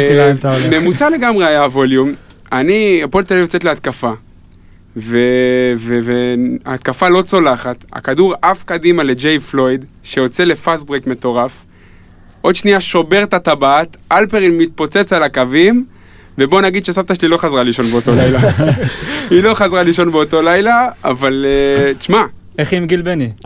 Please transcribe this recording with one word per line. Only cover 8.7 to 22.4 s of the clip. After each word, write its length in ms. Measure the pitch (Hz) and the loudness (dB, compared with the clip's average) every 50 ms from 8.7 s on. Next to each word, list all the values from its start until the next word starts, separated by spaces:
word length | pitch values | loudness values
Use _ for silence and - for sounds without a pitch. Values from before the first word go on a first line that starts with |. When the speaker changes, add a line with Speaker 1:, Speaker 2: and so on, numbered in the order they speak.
| 175 170 160 175 175 175 151 | -6 -2 0 2 2 2 0
Speaker 1:
לג'יי 360 | 135 127 123 131 151 156 147 | 0 -2 -2 0 0 -2 -2
פלויד, 460 | 143 - - 139 131 127 131 131 135 - - - - | -2 -4 -2 0 0 0 0 -2 -6 -10 -20 -20 -18
שיוצא 400 | - - 139 131 127 - - 180 | -8 -4 -2 -2 -2 0 0 0
לפאסט 440 | 175 156 - - 170 165 156 143 143 | 0 0 -2 -2 -4 -4 -4 -4 -6
ברייק 200 | 139 135 127 131 | -8 -6 -4 -6
מטורף, 580 | 127 120 - 123 120 120 120 135 - - - - - - - - - - - - - - - - - - | -6 -4 -4 -4 -2 -2 -2 -4 -6 -12 -20 -20 -20 -20 -20 -20 -20 -20 -20 -20 -20 -20 -20 -20 -14 -4
עוד 140 | - - 180 | -2 0 0
שנייה 260 | - - 202 202 190 | 0 2 2 2 2
שובר 420 | 175 - - 175 165 156 180 202 208 | 0 0 0 -2 0 2 2 0 2
את 100 | 202 - | 0 -2
הטבעת, 640 | 175 175 170 151 139 139 135 139 151 165 - - - - - | -2 0 0 0 2 2 2 4 2 2 -2 -6 -14 -4 0
אלפרין 460 | 147 185 214 190 220 208 190 180 170 165 | 0 2 2 2 0 0 2 2 2 2
מתפוצץ 560 | 165 165 - - 156 - - 196 202 - 196 | 0 -2 -2 -4 -4 -2 0 0 0 0 0
על 100 | 170 156 | 0 0
הקווים, 640 | 143 - 135 127 123 135 156 170 202 233 247 262 - - - - - - - - - - 135 | 0 0 -2 -2 0 2 2 4 4 4 2 0 -4 -10 -20 -20 -20 -20 -20 -20 -10 -4 -2
ובוא 240 | 135 139 170 190 | 0 2 2 2
נגיד 240 | 196 190 185 202 185 | 2 2 0 -2 -4
שסבתא 280 | - 175 180 185 - 190 | -4 -2 -2 -2 -2 -2
שלי 140 | 175 - 165 | 0 0 0
לא 100 | 165 165 | 0 0
חזרה 260 | - 160 139 131 123 | 0 0 0 0 0
לישון 220 | 123 117 - 120 | 0 0 0 -2
באותו 260 | 113 117 120 117 120 120 | 0 0 0 0 2 2
לילה. 240 | 120 127 127 131 127 131 202 - - 151 156 139 - - | 2 2 2 2 2 2 2 2 2 0 0 0 0 -2
Speaker 2:
<laughs> 460 | 127 - - - - 285 302 285 220 | -4 -6 -8 -10 -8 -8 -8 -2 2
Speaker 1:
היא 120 | 180 175 190 | 2 4 4
לא 100 | 220 220 | 4 2
חזרה 300 | 220 208 185 180 180 175 | 2 0 0 2 2 2
לישון 280 | 170 165 175 175 170 | 2 2 2 0 0
באותו 300 | 160 156 151 151 160 160 | 2 0 0 0 0 0
לילה, 480 | 160 170 175 190 202 226 240 233 254 247 - - - | 2 2 2 2 2 2 2 2 0 -2 -4 -6 -4
אבל, 420 | - 131 127 135 131 135 135 139 139 139 139 139 139 139 139 143 139 | -4 -4 -2 -2 -2 -2 -2 0 0 0 0 0 0 0 0 0 0
אה, 60 | 139 | -2
תשמע. 300 | - - - 185 220 185 - - - | -4 -2 0 0 0 0 -2 -6 -14